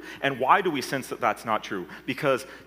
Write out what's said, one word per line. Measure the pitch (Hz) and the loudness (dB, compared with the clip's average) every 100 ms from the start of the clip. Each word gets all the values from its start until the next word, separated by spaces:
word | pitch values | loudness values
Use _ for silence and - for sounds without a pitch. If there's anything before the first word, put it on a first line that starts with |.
| - - | -12 -4
And | 139 123 | -2 4
why | 131 185 | 6 6
do | 190 | 4
we | 143 | -2
sense | - 139 - | -2 -4 -6
that | 139 | 0
that's | 117 104 | 0 0
not | 117 107 | 0 -2
true? | - 101 87 - - | -2 -6 -8 -10 -8
Because | 127 147 123 - - | -2 0 0 -2 -16